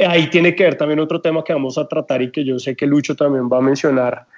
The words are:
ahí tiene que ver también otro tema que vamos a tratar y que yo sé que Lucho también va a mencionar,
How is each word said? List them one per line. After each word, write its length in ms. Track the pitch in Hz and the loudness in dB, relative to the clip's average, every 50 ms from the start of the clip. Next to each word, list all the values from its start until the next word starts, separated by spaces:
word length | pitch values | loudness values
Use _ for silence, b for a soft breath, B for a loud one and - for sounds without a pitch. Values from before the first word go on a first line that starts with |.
| 190 | 2
ahí 240 | 180 170 170 156 135 | 2 2 2 2 2
tiene 260 | - 175 165 175 170 | 2 4 4 4 4
que 100 | 175 190 | 4 2
ver 120 | 165 139 | 2 2
también 240 | - 151 151 151 151 | 0 -2 0 0 0
otro 200 | 156 151 175 165 | -2 -2 -2 -2
tema 220 | - 165 160 160 | -2 -2 -2 -2
que 100 | 156 - | -2 -2
vamos 260 | 165 147 135 131 123 165 | -2 -2 -2 -4 -4 -6
a 100 | 143 - | -6 -4
tratar 320 | - 160 156 - 131 127 | -4 -4 -2 -2 -2 -2
y 100 | 127 123 | -2 -4
que 140 | - 151 143 | -4 -4 -4
yo 140 | 131 127 123 | -2 -4 -4
sé 180 | - 135 127 | -4 -6 -4
que 100 | - 147 | -2 0
Lucho 300 | 143 143 147 139 - 143 | 2 2 2 0 0 -2
también 280 | - 151 143 139 131 123 120 | 0 0 0 0 0 0 0
va 80 | 127 127 | 0 2
a 40 | |
mencionar, 640 | 131 135 139 139 - 151 135 131 123 123 123 - b b b | 2 2 0 2 0 0 2 2 0 0 -2 -6 b b b